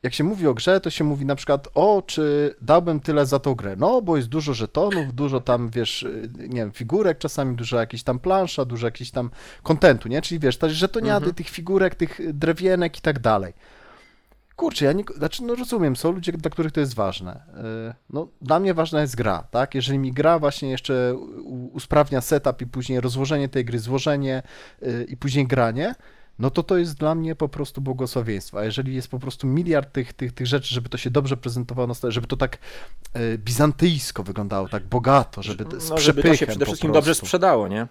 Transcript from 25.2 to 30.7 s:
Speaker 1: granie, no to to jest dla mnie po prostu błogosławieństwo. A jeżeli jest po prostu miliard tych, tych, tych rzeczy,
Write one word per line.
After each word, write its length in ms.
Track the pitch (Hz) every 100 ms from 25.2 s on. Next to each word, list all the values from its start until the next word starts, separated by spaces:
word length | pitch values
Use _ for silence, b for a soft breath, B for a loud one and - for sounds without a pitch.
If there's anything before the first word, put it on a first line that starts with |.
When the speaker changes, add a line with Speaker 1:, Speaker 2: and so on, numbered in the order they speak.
| 143 135 127
Speaker 1:
granie, 480 | 131 117 113 190 254 b b b -
no 100 | 123
to 140 | 175
to 140 | 165 185
jest 200 | 175 143
dla 180 | 151 165
mnie 200 | 160 156
po 140 | 147
prostu 320 | 147 139 -
błogosławieństwo. 760 | 135 127 127 131 113 101 - -
A 40 | 107
jeżeli 300 | 107 131 131
jest 120 | 123
po 120 | 131
prostu 280 | 131 - 131
miliard 440 | 143 175 151 135
tych, 200 | 135 123
tych, 180 | - 123
tych 160 | - 123
rzeczy, 260 | 139 -